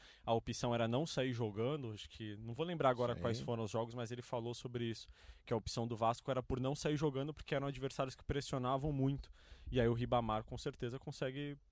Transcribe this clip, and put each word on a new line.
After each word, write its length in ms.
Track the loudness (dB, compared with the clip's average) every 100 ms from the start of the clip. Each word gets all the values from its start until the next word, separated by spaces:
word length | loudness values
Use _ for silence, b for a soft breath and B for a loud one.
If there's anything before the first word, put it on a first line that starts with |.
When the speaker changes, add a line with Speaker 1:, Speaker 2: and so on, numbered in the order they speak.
| B B
Speaker 1:
a 80 | 2
opção 420 | 2 2 0 2
era 140 | 4 4
não 180 | 2 0
sair 280 | 0 0
jogando, 580 | 0 -2 0 -2 -2 -4
acho 160 | -8 -10
que, 260 | -10 -10 -8
não 160 | -6
vou 100 | -4
lembrar 240 | -2 4 4
agora 260 | 6 2
Speaker 2:
Sim. 60 | 2
Speaker 1:
quais 200 | 0 0
foram 240 | 0 0
os 60 | 0
jogos, 240 | -2 -2
mas 160 | -4 -6
ele 120 | -6
falou 320 | -4 -4 -4
sobre 300 | -6 -6 -2 -2
isso, 200 | -4 -10 b b b
que 80 | 0
a 40 | 0
opção 300 | 0 -2 -2
do 80 | 2
Vasco 340 | 4 2 0
era 120 | -2
por 160 | 0 0
não 160 | 0
sair 220 | 0 0 2
jogando 380 | 2 0 -4
porque 200 | -6 -4
eram 120 | -2 -2
adversários 480 | -4 -4 -2 -4
que 100 | -4
pressionavam 680 | -4 -4 -2 0 2 2 2
muito, 400 | 2 2 0 -6 b b b b
e 80 | 4
aí 80 | 6
o 40 |
Ribamar 480 | 4 4 2 4 0
com 120 | -2 -6
certeza 420 | -6 -4 -6 -6
consegue 600 | -8 -4 -4 -4 -6 -8 _